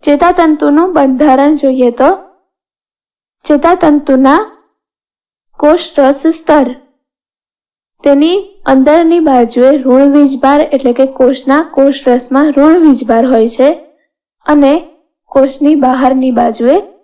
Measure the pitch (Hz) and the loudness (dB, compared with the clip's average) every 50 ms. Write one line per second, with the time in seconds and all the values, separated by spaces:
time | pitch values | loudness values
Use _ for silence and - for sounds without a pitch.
0 | _ 302 294 285 339 339 359 359 339 320 311 302 302 294 285 302 339 370 349 302 | _ -2 0 2 2 0 2 0 0 0 0 0 0 0 0 0 0 0 0 -2
1 | 277 269 262 247 302 302 262 262 277 294 311 285 277 269 262 262 247 240 233 - | 0 0 0 0 0 2 2 2 2 0 0 0 -2 -2 -2 0 -2 -2 0 0
2 | 254 311 392 381 - - _ _ _ _ _ _ _ _ _ _ _ _ _ _ | 0 0 0 -2 -8 -20 _ _ _ _ _ _ _ _ _ _ _ _ _ _
3 | _ _ _ _ _ _ _ _ _ - 302 277 - 330 359 359 339 311 294 294 | _ _ _ _ _ _ _ _ _ -4 -2 0 0 0 0 2 0 0 0 0
4 | 294 - 269 254 269 269 285 330 427 - - _ _ _ _ _ _ _ _ _ | 0 0 0 0 2 2 0 0 -2 -6 -14 _ _ _ _ _ _ _ _ _
5 | _ _ _ _ _ _ _ _ _ _ _ - - 294 320 349 - - - - | _ _ _ _ _ _ _ _ _ _ _ -2 0 0 0 0 -4 -6 -4 0
6 | 277 262 285 277 - 320 330 - - - 302 302 262 247 254 - _ _ _ _ | 0 0 0 0 -2 -4 -4 -4 -2 0 0 0 0 -2 -6 -14 _ _ _ _
7 | _ _ _ _ _ _ _ _ _ _ _ _ _ _ _ _ _ _ _ _ | _ _ _ _ _ _ _ _ _ _ _ _ _ _ _ _ _ _ _ _
8 | - 285 285 277 302 330 359 403 381 - _ - - - 269 269 262 302 302 330 | 0 0 2 2 2 0 -2 -4 -6 -8 _ -10 -4 0 0 2 2 2 2 2
9 | 339 320 339 349 320 311 269 247 240 226 - 247 247 262 294 285 247 262 247 262 | 2 2 0 0 0 0 2 0 0 0 0 0 2 2 2 0 0 0 2 2
10 | 277 285 277 294 294 269 269 247 - 269 285 294 311 294 294 262 269 247 240 - | 2 2 2 2 2 0 0 -2 -2 0 0 0 0 -2 -4 -4 -2 -4 -2 0
11 | 269 269 269 - 262 247 269 254 - 269 269 302 330 320 - - 269 277 269 - | -2 -2 0 -2 -2 -2 -2 -2 -4 -2 -2 -2 -2 -4 -2 0 0 0 0 -2
12 | - 262 240 254 254 - 262 269 294 302 285 277 285 311 320 359 330 311 262 226 | -2 -2 -2 -2 -2 -4 -2 -2 0 0 0 2 2 2 2 4 4 2 2 0
13 | 254 214 226 226 233 254 254 226 220 233 - - 254 285 339 - - _ _ _ | -2 -2 -2 0 0 0 0 0 0 -2 0 0 0 0 0 -2 -10 _ _ _
14 | _ _ _ _ _ _ _ _ _ - 302 294 285 269 294 349 349 - _ _ | _ _ _ _ _ _ _ _ _ -2 0 2 2 2 0 -2 -4 -10 _ _
15 | _ _ _ _ _ _ - 277 269 269 269 - 294 294 311 285 254 254 254 254 | _ _ _ _ _ _ -2 0 0 0 -2 -2 -2 0 0 0 0 -2 -2 0
16 | 262 262 262 262 254 262 240 226 - 233 220 - 233 247 294 381 415 - _ _ | -2 -2 -2 -2 -2 -2 -2 -2 -2 -4 -4 -4 -2 0 0 -2 -2 -6 _ _